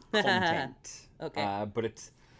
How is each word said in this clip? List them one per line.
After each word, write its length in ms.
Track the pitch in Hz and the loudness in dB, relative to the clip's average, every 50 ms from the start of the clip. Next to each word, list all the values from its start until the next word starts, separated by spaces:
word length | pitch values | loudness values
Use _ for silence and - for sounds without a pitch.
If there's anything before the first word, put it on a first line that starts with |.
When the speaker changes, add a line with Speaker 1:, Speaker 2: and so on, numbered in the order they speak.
| - | -10
Speaker 1:
<laughs> 80 | - | -2
Speaker 2:
content. 960 | - 214 185 196 185 185 185 165 165 160 135 123 - - - - - - - - - - | 0 2 4 4 4 4 4 2 2 2 -2 -4 -8 -14 -16 -16 -16 -16 -18 -20 -12 -8
Speaker 1:
Okay. 200 | - - - 101 101 | -8 -6 -2 -2 -2
Speaker 2:
Uh, 220 | 101 101 101 107 | 0 0 -2 -2
but 200 | 104 104 117 113 | -2 -2 0 -2
it's 260 | 110 - - - - - - - - - | -2 -2 -6 -18 -18 -20 -20 -20 -20 -20